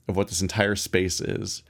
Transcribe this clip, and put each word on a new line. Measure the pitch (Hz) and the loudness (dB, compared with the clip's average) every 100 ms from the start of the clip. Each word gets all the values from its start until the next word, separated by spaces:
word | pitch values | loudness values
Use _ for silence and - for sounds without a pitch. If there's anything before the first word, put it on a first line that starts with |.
| - | -2
of | 95 | 0
what | 101 | 0
this | 90 | 0
entire | 95 110 101 101 | -2 2 2 2
space | - 92 92 - | 0 2 2 0
is | - - 98 - - | -2 -4 -4 -10 -14